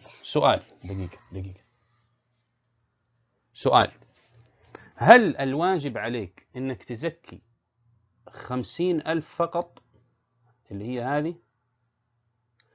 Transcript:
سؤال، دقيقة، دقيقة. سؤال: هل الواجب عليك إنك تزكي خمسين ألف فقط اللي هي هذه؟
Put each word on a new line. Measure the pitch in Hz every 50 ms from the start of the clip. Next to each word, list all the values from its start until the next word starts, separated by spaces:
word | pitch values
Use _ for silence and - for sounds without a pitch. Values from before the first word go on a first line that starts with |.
| - - - - -
سؤال، | - - 151 143 139 107 95 - - - - -
دقيقة، | 90 98 98 95 90 - - - -
دقيقة. | 87 95 92 95 92 - _ _ _ _ _ _ _ _ _ _ _ _ _ _ _ _ _ _ _ _ _ _ _ _ _ _ _ _ _ _ _ _ _ _ _ _ _ _ _ - -
سؤال: | 131 127 123 104 - - - - - _ _ _ _ _ - - _ _ _ _ - - - - - -
هل | - 120 151 233 254 226 180 - -
الواجب | 139 135 131 147 170 185 190 170 139 143 113 110
عليك | 104 117 120 120 104 92 - - - _ -
إنك | 127 131 131 127 - -
تزكي | - 120 110 135 165 156 - _ - - 98 - _ _ _ _ _ _ _ _ _ _ _ _ _ _ _ _ -
خمسين | - - - - 90 87 - - - - 175 180 175 156 - 156
ألف | 165 165 - - -
فقط | - 170 170 - 175 180 - _ - - _ _ _ _ _ _ _ _ _ _ _ _ _ _ _ _ -
اللي | 101 101 104
هي | 120 127 123 117
هذه؟ | 131 143 147 151 165 175 - _ _ _ _ _ _ _ _ _ _ _ _ _ _ _ _ _ _ _ _ _ _ _ _ _ _ _